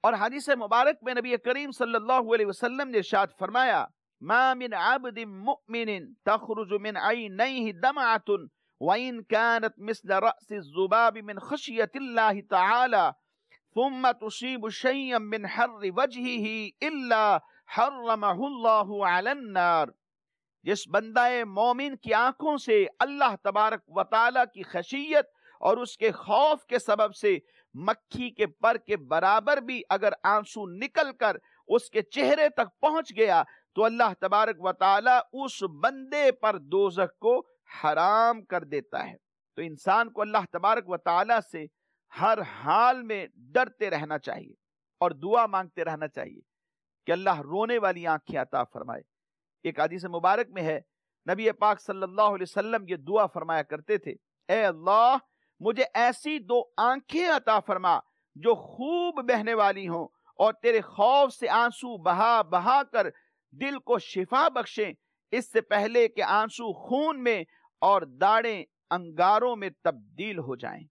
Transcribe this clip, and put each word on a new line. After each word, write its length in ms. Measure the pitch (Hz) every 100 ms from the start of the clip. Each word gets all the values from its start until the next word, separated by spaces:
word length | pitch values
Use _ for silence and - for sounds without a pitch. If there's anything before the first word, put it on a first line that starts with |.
اور 100 | 214 220
حدیث 280 | 214 277 277
مبارک 480 | 262 214 226 269 311
میں 120 | 233
نبی 220 | 247 247 240
کریم 340 | 240 262 285
صلی 240 | - 240
اللہ 400 | 233 214 262 226
علیہ 120 | 226 208
وسلم 420 | 190 240 254 277
نے 100 | 226
ارشاد 280 | 180 202 196 _
فرمایا، 480 | 185 233 262 185 - _ _ _
"ما 340 | 151 226 262
من 200 | 254 247
عبد 440 | 208 185 262 254 220
مؤمن 960 | 220 190 214 285 _ 233 226 196 160 269
تخرج 560 | - 214 220 220 202 202
من 160 | 208 196
عینیہ 760 | 202 233 220 190 254 262 220
دمعۃ 640 | 180 254 285 247 220 - 202 151 _ _ _
وان 420 | 147 208 254 240
کانت 560 | 202 220 233 233 220 -
مثل 340 | 208 220 190
رأس 400 | 190 220 - _
الذباب 680 | 208 147 156 190 220 233 220
من 160 | 208 196
خشیۃ 560 | - 285 - 226 214
اللہ 460 | 277 269 233 220 202 196
تعالی 600 | 190 190 233 254 220 160 - _ _ _ _ _
ثم 320 | 214 269 262 254 240
تصیب 480 | 220 - 247 254 220
شیئا 500 | 196 254 269 262 240
من 260 | 214 220
حر 400 | 202 - 240 220 202 180
وجہہ 720 | 269 247 247 247 214 220 208 _
الا 580 | 302 302 254 220 214 175 _ _ _ -
حرمہ 480 | 254 269 233 220 208
اللہ 800 | 180 269 262 226 220 196 208
علی 260 | 196 180 208
النار۔" 580 | 285 233 190 175 165 139 _ _ _ _ _ _ _
جس 260 | 160 202 -
بندہ 560 | 202 220 220 240 247
مومن 520 | 220 196 233 247 285 262
کی 180 | 226
آنکھوں 420 | 220 247 262 302 294
سے 300 | - 214 190 -
اللہ 360 | 262 285 262 196
تبارک 400 | 208 196 214 220 _
و 180 | 165
تعالی 360 | 190 220 233 254 240
کی 80 | 190
خشیت 640 | 185 170 175 269 294 302 - _ _ _
اور 160 | - 226
اس 200 | 247 -
کے 160 | 220
خوف 520 | 160 - 214 294 302
کے 140 | _ 233
سبب 360 | - 214 320
سے 240 | 302 208 175 _ _ _
مکھی 560 | 131 190 240 _ - 247
کے 160 | - 202
پر 300 | 143 220 233
کے 200 | - 202
برابر 600 | 131 156 185 214 208 285
بھی 260 | 240 254 -
اگر 220 | 196 202 -
آنسو 440 | 190 208 208 220 196
نکل 460 | 180 262 - 294
کر 240 | 247 220 180 _ _ -
اس 220 | 240 -
کے 120 | 214
چہرے 460 | - 262 262 294 302
تک 320 | - 208 _
پہنچ 360 | 294 320 320 202
گیا 260 | 220 170 - - _
تو 100 | -
اللہ 280 | 220 233 226 185
تبارک 360 | 190 208 220 175
و 140 | 185
تعالی 720 | 180 190 196 233 247 - 254
اس 180 | 269 -
بندے 720 | 190 147 220 269 262 294 277
پر 260 | 254 214 196
دوزخ 600 | 139 185 202 175 180 _
کو 240 | 220 247 - _ _ -
حرام 600 | 156 151 175 214 233 233
کر 220 | 196 180
دیتا 460 | 151 143 - - -
ہے۔ 60 | - _ _ _ -
تو 60 |
انسان 480 | 165 147 - 202 233
کو 100 | 208
اللہ 320 | 214 214 180
تبارک 320 | 170 190 226 180
و 100 | 175
تعالی 380 | 175 170 208 233 -
سے 140 | 170 151 _ _ _ _ -
ہر 180 | 196 220
حال 640 | 185 - 131 190 240 254
میں 240 | 233 208 175
ڈرتے 560 | _ 123 156 247 _ 208
رہنا 280 | 165 151 151
چاہیے 340 | 135 - - - _ _ _ _
اور 100 | 175
دعا 360 | 139 170 233 226
مانگتے 380 | 196 185 -
رہنا 240 | 165 156 151
چاہیے 320 | 135 - - _ _ _ _ _ _ -
کہ 60 |
اللہ 280 | 175 190 165
رونے 380 | 139 180 226 240
والی 280 | 202 175 170
آنکھیں 340 | 156 - 151
عطا 240 | 131 135
فرمائے۔ 380 | 120 - 143 117 - _ _ _ _ _
ایک 180 | 160 151
حدیث 240 | 156 175
مبارک 420 | 180 170 180 208 240
میں 140 | 190
ہے، 180 | 160 156 _ _ _ _ -
نبی 200 | 196 226
پاک 280 | - 208 202
صلی 220 | - 190
اللہ 200 | 190 190
علیہ 240 | 208 196 180
وسلم 360 | - 208 226 185
یہ 80 | 175
دعا 300 | 139 208 202
فرمایا 360 | 175 165 160
کرتے 360 | 143 151 156 208
تھے، 160 | - - _ _ _
"اے 160 | 202
اللہ، 520 | 208 165 170 214 240 269 _ _ _ _
مجھے 240 | 190 240 254
ایسی 440 | - 240 247 302 302
دو 240 | 185 240 - -
آنکھیں 520 | 233 269 _ 311 349
عطا 320 | 294 233 220
فرما 380 | - 185 185 156 - _ _
جو 200 | - 226
خوب 760 | 233 - - 262 349 349 330 -
بہنے 240 | 240 214
والی 340 | 226 202 196 185
ہوں 200 | 170 165 _ _ -
اور 160 | 208
تیرے 280 | 220 233 226
خوف 520 | - - 214 277 277
سے 160 | - 240
آنسو 480 | 226 240 - 254 220
بہا 460 | 170 175 220 233
بہا 400 | 175 175 190 269
کر 240 | 277 233 180 - _ _ _
دل 260 | 131 269 277
کو 200 | - 233
شفا 500 | - 190 185 254 320
بخشیں، 440 | 254 220 - 208 196 _ _ _
اس 220 | 233 240
سے 80 | 233
پہلے 480 | 220 208 208 240 226
کہ 140 | 220
آنسو 500 | 190 202 220 - 226
خون 500 | 175 - 254 311 294
میں 220 | 240 214 165 _ _ _
اور 220 | 185 196
داڑیں 640 | 151 127 190 220 233 208 - _ _
انگاروں 640 | 180 170 156 180 214 247 226
میں 140 | 196 151
تبدیل 540 | 175 135 104 - 208 185
ہو 180 | 131 123
جائیں۔" 280 | 120 - 151